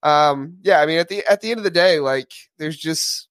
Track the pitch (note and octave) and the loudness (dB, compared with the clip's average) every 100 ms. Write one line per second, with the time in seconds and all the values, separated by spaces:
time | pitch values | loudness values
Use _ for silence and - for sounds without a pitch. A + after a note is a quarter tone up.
0 | D3+ D3 D3+ C#3 C#3 F3+ F#3+ F3 D3+ E3 | 2 2 2 0 -8 -6 2 4 4 0
1 | E3+ G3+ - G3+ A3 A3+ G3+ E3+ F#3 E3 | -2 -4 0 0 0 -4 -2 2 2 2
2 | C3+ C3 A#2+ - _ _ D#3 D#3 D#3+ D#3+ | 0 -4 -6 -20 _ _ -10 -8 -8 -6
3 | - - - | -6 -8 -12